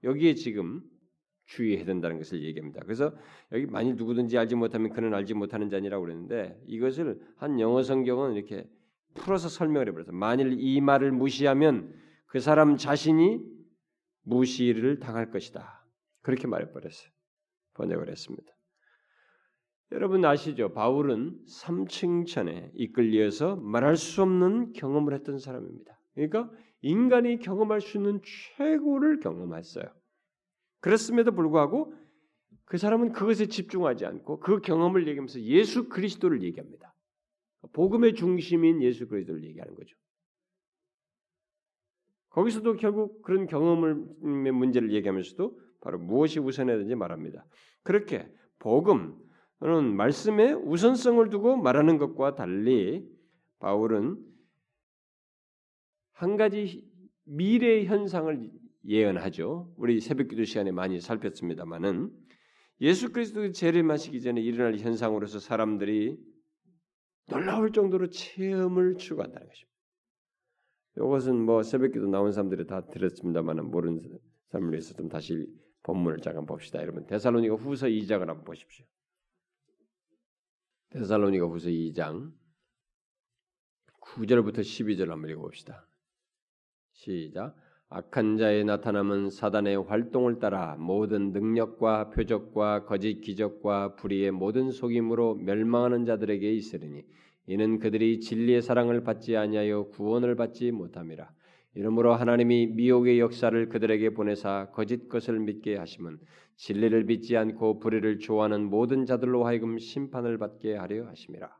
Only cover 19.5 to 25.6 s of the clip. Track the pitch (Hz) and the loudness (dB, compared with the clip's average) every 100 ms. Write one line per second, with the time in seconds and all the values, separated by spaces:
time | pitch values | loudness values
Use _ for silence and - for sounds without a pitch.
19.5 | _ _ _ _ - 196 190 170 143 156 | _ _ _ _ -4 2 4 4 4 0
20.5 | 127 104 87 113 135 143 113 139 185 - | -2 -2 0 0 2 2 0 -2 -8 -18
21.5 | - - 175 190 - 175 175 170 160 90 | -20 -6 -4 -4 -4 0 0 0 -4 -4
22.5 | 85 87 - 113 123 113 107 107 101 156 | -6 -12 -8 -6 2 4 6 4 2 -2
23.5 | 196 104 110 139 160 160 - 190 185 180 | -2 -2 2 4 4 0 2 4 6 4
24.5 | 220 240 - 139 143 147 139 139 139 131 | 2 -2 -6 -2 0 0 -2 -6 -10 -8
25.5 | 123 | -12